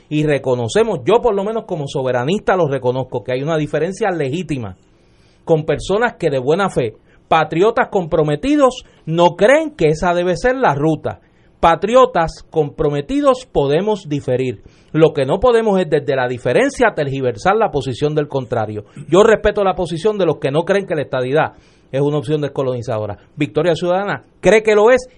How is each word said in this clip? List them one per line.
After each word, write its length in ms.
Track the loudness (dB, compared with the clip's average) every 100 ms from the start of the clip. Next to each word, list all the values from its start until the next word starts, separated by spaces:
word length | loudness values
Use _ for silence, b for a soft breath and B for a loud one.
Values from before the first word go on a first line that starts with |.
| -6
Y 160 | -2 0
reconocemos, 760 | 0 0 -2 0 0 0 -2 0
yo 160 | 2
por 120 | 2
lo 120 | -2 -4
menos 180 | -6 -8
como 200 | -8 -6
soberanista 680 | -4 -2 -2 -2 -2 0 0
lo 100 | 0
reconozco, 560 | 0 -2 -2 -4 -8
que 80 | -4
hay 120 | -4
una 120 | -2 -2
diferencia 540 | -2 -2 -4 -2 -4
legítima 640 | -2 -4 -4 -6 -6 -8 -14 _ b b b b b 0
con 180 | 0
personas 520 | 0 -4 -2 -2 -2 -2
que 100 | -2
de 100 | 0
buena 300 | 0 0 0
fe, 260 | -2 -4 -6 b b 0
patriotas 580 | 0 2 2 2 2 0
comprometidos, 920 | -2 0 0 0 0 0 2 2 0 b b -4
no 320 | 2 2 4
creen 340 | 4 4 0 0
que 100 | 0
esa 260 | 2 0
debe 220 | 0 0 0
ser 220 | 0 0
la 180 | 0 2
ruta. 460 | 0 0 -4 -10 b b b _
Patriotas 840 | 2 2 2 4 4 2 -2 -6 -6
comprometidos 960 | -4 -2 -2 -2 -2 -2 0 0 0 -2
podemos 640 | -2 0 0 0 -4 -4
diferir. 560 | -6 -2 -2 -2 -8 b b b
Lo 220 | 2 4
que 120 | 4 -2
no 140 | 0
podemos 400 | 2 2 2 0
es 100 | 0
desde 260 | 0 0 -2
la 120 | -2
diferencia 680 | -2 0 0 0 0 0 0
tergiversar 600 | -4 -2 -4 -2 0 0
la 120 | 0
posición 460 | -2 -6 -4 -2 -2
del 120 | -2
contrario. 580 | -4 -4 -4 -4 -8 -14 B 2
Yo 140 | 4
respeto 400 | 6 4 2 0
la 120 | 0 -2
posición 420 | -4 -2 -2 0
de 80 | 0
los 120 | 0
que 140 | -2
no 100 | -2
creen 240 | 0 0 -2
que 80 | -6
la 60 |
estadidad 500 | -4 -4 0 0 0 b b b _
es 100 | -2
una 160 | 0 -2
opción 220 | -2 -4
descolonizadora. 760 | -4 -4 -4 -4 -4 -6 -6 -10 b -6
Victoria 400 | -4 0 0 0
Ciudadana 480 | 0 -2 -2 -8 -12 _
cree 220 | 4 4
que 100 | 4 4
lo 140 | 4
es 180 | 4 0